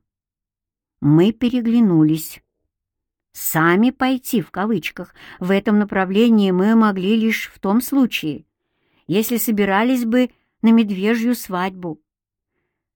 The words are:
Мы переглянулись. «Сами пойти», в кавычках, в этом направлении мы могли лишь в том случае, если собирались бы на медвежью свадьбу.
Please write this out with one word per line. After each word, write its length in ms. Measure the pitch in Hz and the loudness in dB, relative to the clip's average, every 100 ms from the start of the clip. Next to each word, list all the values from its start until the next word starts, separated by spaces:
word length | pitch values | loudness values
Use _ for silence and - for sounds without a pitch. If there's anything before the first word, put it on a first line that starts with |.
| _ _ _ _ _ _ _ _ _ _ | _ _ _ _ _ _ _ _ _ _
Мы 320 | 143 151 190 | 4 4 4
переглянулись. 1120 | 220 240 247 226 233 220 165 156 160 - - _ _ _ _ _ _ _ _ _ | 0 -4 -2 0 2 4 4 2 0 -6 -16 _ _ _ _ _ _ _ _ _
«Сами 600 | - - 165 165 180 240 | -14 -6 0 2 2 2
пойти», 500 | - 254 262 - 233 | 0 -4 -4 -2 -4
в 100 | 156 | -4
кавычках, 640 | - 208 208 - - 175 _ - - | -6 -4 -4 -4 -12 -18 _ -20 -10
в 120 | 180 | -2
этом 280 | 196 202 208 | -2 2 0
направлении 720 | 202 196 185 190 240 220 196 | 0 -2 -2 2 4 4 2
мы 240 | 180 202 226 | 2 2 4
могли 400 | 214 190 185 226 | 2 0 -2 0
лишь 340 | 220 214 - | 0 -4 -8
в 100 | - | -8
том 220 | 190 214 | -2 -2
случае, 640 | - 277 240 - 160 139 - _ _ _ _ _ - | 0 -2 0 -2 -8 -10 -14 _ _ _ _ _ -4
если 300 | 180 220 233 | -2 -2 -2
собирались 680 | - 208 202 196 240 262 233 | -2 0 0 0 0 0 0
бы 260 | 247 247 - _ _ | 0 -2 -6 _ _
на 100 | 226 | 4
медвежью 600 | 226 214 185 202 233 226 | 4 2 -2 -2 -2 -2
свадьбу. 680 | 240 - 185 190 185 175 151 _ _ _ _ _ _ _ _ _ | -4 -6 -6 -6 -6 -10 -12 _ _ _ _ _ _ _ _ _